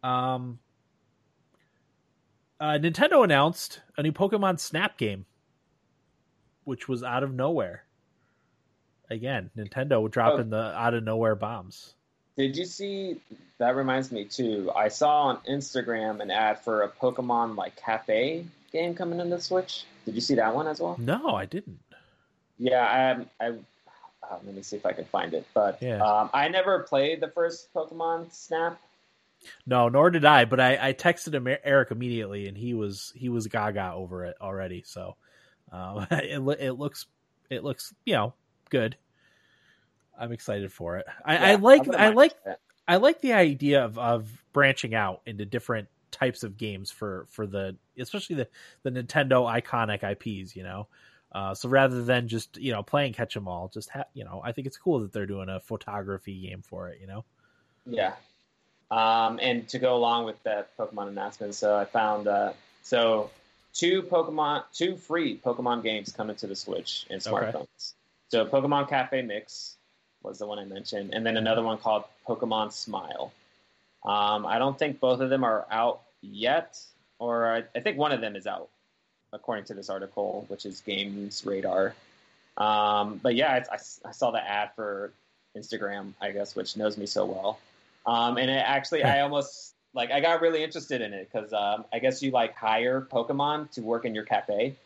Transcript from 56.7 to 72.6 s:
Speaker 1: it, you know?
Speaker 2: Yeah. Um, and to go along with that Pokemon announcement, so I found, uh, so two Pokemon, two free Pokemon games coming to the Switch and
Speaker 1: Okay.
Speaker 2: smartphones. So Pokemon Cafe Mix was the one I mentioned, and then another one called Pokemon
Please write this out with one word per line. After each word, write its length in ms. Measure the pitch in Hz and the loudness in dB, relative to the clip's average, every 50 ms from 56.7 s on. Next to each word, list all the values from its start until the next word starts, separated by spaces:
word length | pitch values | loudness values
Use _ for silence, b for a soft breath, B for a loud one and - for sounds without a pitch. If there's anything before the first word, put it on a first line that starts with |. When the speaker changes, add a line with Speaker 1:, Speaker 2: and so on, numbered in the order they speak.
| - 90 90 90 | -14 -14 -12 -14
Speaker 1:
it, 140 | 85 - | -14 -16
you 60 | 92 95 | -16 -14
know? 180 | 98 104 110 _ _ _ _ _ _ _ _ _ _ _ _ | -14 -14 -14 _ _ _ _ _ _ _ _ _ _ _ _
Speaker 2:
Yeah. 280 | 123 120 110 95 92 95 - - _ _ _ _ _ _ _ _ _ _ _ _ _ | -8 -2 -2 -2 -2 -2 -6 -20 _ _ _ _ _ _ _ _ _ _ _ _ _
Um, 500 | 110 113 113 110 113 113 113 113 117 117 | 0 2 4 4 4 4 4 2 0 0
and 260 | - 127 123 120 113 - | 0 0 0 0 -2 -6
to 100 | - 127 | -6 0
go 160 | 123 127 127 123 | 2 2 4 4
along 260 | 120 117 120 117 117 | 4 4 2 2 0
with 160 | 110 107 - _ | -4 -8 -6 _
that 340 | 117 107 104 101 - _ - | -4 -4 -4 -4 -8 _ -8
Pokemon 320 | 113 104 107 104 101 101 | -8 -8 -6 -8 -10 -8
announcement, 460 | 98 98 98 101 - - 107 104 104 | -8 -8 -8 -8 -8 -10 -10 -10 -8
so 200 | - - 104 104 | -2 2 2 4
I 80 | 104 101 | 4 2
found, 460 | 101 - 117 110 107 107 104 104 104 | 0 0 0 2 2 0 0 0 0
uh, 240 | 101 101 101 98 - - - _ _ _ _ | 2 2 0 0 -4 -8 -16 _ _ _ _
so 480 | - - 120 117 113 113 107 104 107 - - _ _ _ _ _ _ _ | 0 2 4 4 4 4 2 0 -4 -8 -20 _ _ _ _ _ _ _
two 300 | - - 170 180 190 170 | -2 2 2 2 2 0
Pokemon, 600 | 170 175 170 165 160 156 156 151 147 147 156 - - _ | 2 2 2 2 2 0 -2 0 0 0 -2 -4 -8 _
two 220 | - 165 185 175 | -2 -2 -2 -2
free 420 | - - - 156 170 165 131 104 - | -4 -8 -4 -2 -2 0 -2 -4 -4
Pokemon 460 | - 127 120 - 127 123 120 120 107 | -2 -4 -2 -2 0 -2 -2 0 -2
games 300 | 113 110 107 98 101 - | -4 -4 -4 -6 -10 -10
coming 240 | - 110 107 104 - | -10 -8 -8 -8 -10
to 100 | - 101 | -10 -10
the 80 | 98 | -10
Switch 500 | - - - 92 87 85 - - - - - | -10 -8 -6 -8 -6 -6 -8 -10 -10 -10 -10
and 160 | - 95 95 117 | -12 -10 -4 -2
Speaker 1:
Okay. 240 | 107 98 - 107 | -2 -2 -2 -2
Speaker 2:
smartphones. 420 | - - - - _ _ - - - _ _ _ _ _ _ _ | -4 -8 -10 -12 _ _ -16 -16 -16 _ _ _ _ _ _ _
So 160 | - 156 110 | 0 0 0
Pokemon 420 | 107 - 139 135 143 147 143 139 139 | 4 2 2 2 2 0 0 0 0
Cafe 340 | 147 135 131 - - 131 123 | 0 -2 0 0 -2 -4 -4
Mix 520 | 113 101 107 - _ - - - - - _ _ _ _ _ _ _ _ _ _ | -4 -6 -8 -10 _ -16 -16 -16 -16 -18 _ _ _ _ _ _ _ _ _ _
was 160 | 101 98 98 | -14 -10 -10
the 80 | 107 104 | -8 -8
one 100 | 104 104 | -8 -8
I 80 | 101 | -10
mentioned, 480 | 98 95 98 - - - 104 101 98 - | -12 -12 -12 -10 -8 -8 -8 -6 -4 -6
and 120 | 110 113 | -2 -2
then 100 | 113 113 110 | 0 0 0
another 240 | 110 113 113 113 113 | 2 2 2 2 2
one 140 | 113 110 107 | 0 -2 -2
called 280 | - 113 110 107 - - _ _ _ - | 0 0 0 0 0 -6 _ _ _ -6
Pokemon 440 | 117 110 123 113 113 110 | -4 -4 -2 -2 0 0